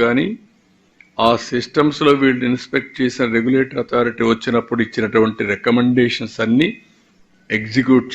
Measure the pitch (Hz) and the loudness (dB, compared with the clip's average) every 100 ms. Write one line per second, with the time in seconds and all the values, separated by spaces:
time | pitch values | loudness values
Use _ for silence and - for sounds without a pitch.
0 | 117 127 180 226 _ _ _ _ _ _ | 0 0 -2 -6 _ _ _ _ _ _
1 | _ - 113 117 - 123 - 156 151 143 | _ -2 0 0 -2 -6 -4 0 0 2
2 | 147 139 135 123 123 123 - 139 - - | 2 4 2 0 -2 -4 -4 -6 -6 -4
3 | 127 - 120 117 120 135 131 139 120 123 | -4 -2 -2 0 2 0 0 -4 -2 -2
4 | 120 113 113 117 - 117 - 117 110 - | -2 0 0 0 0 -2 0 -2 -2 -2
5 | 107 113 110 110 104 101 127 123 123 123 | 0 2 2 0 -4 -2 0 2 2 2
6 | 120 - 110 - 113 123 175 - _ _ | 2 0 -8 -4 0 2 0 -2 _ _
7 | _ _ _ _ - 107 110 120 127 127 | _ _ _ _ -8 -6 -2 -2 4 2
8 | 127 | 2